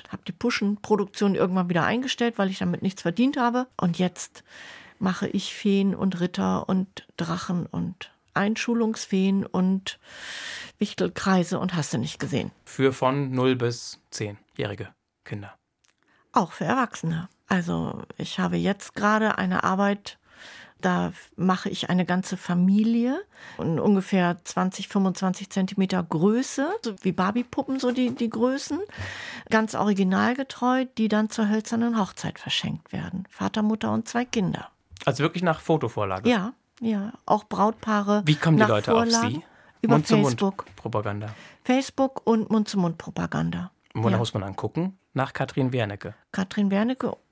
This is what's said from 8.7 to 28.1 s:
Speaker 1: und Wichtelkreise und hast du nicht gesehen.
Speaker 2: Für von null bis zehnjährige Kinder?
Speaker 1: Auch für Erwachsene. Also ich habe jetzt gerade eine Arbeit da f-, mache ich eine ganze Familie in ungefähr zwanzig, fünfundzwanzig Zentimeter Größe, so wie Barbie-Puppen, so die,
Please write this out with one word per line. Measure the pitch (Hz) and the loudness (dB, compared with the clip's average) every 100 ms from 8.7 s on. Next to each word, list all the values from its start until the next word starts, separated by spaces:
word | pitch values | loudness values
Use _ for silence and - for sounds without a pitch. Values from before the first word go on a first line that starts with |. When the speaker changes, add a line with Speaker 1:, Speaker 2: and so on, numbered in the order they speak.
| 233 220 220 - 190 190 196 - | 2 2 -2 -2 2 4 2 0
Speaker 1:
und | 185 185 190 - - - - - - - - - - | 0 2 2 -2 -12 -16 -16 -14 -12 -10 -12 -12 -6
Wichtelkreise | 208 - 185 - 196 185 170 185 | -4 -2 -4 -2 2 4 2 0
und | 185 | -2
hast | 175 143 | -2 -2
du | 135 | -2
nicht | 156 - | -4 -6
gesehen. | 143 120 - - | -4 -2 -4 -8
Speaker 2:
Für | - - 135 | -10 0 0
von | 131 131 139 135 | 2 0 2 0
null | 127 131 127 | 2 2 2
bis | 120 117 - - _ | 0 -4 -10 -16 _
zehnjährige | - 104 101 _ - 110 104 101 _ _ _ | -8 -8 -8 _ -8 -6 -6 -12 _ _ _
Kinder? | - 107 101 - _ _ _ _ _ _ _ | -14 -12 -12 -20 _ _ _ _ _ _ _
Speaker 1:
Auch | - 175 | -2 0
für | - | -2
Erwachsene. | 170 247 240 - 160 160 180 _ - | -2 0 -2 -4 -4 -4 -6 _ -2
Also | 185 170 170 160 - - - | -2 0 -2 -4 -8 -12 -10
ich | - - | -8 -4
habe | 180 175 | -2 0
jetzt | 180 196 - | 0 -2 -6
gerade | - 208 214 214 - | -2 2 2 2 0
eine | 185 185 | 0 0
Arbeit | - 190 202 202 - - _ - - - - _ | 2 2 2 0 -6 -18 _ -20 -20 -20 -20 _
da | 185 180 175 | 0 0 -2
f-, | 180 - - | -6 -14 -2
mache | 185 185 - | 0 0 -2
ich | 190 - | -4 0
eine | 180 | 0
ganze | 180 180 - 180 | 2 0 -2 -6
Familie | - 175 180 202 226 233 240 302 - - - - | -2 2 4 4 4 2 0 -2 -6 -16 -16 -6
in | 151 160 | -2 0
ungefähr | 208 196 185 190 175 180 | 4 2 2 2 2 0
zwanzig, | - - 185 - 190 | -4 -2 -2 -4 -4
fünfundzwanzig | 202 190 175 190 180 196 | 0 0 0 -2 -2 -4
Zentimeter | 202 185 196 190 185 | -2 -2 0 0 0
Größe, | 165 156 196 233 262 - 285 440 | 0 2 4 4 0 -2 -2 -2
so | - 190 | -6 -4
wie | 185 | -2
Barbie-Puppen, | 175 185 226 240 - - 262 | 0 0 0 -4 -4 -4 -2
so | 247 | 0
die, | 247 247 | 0 0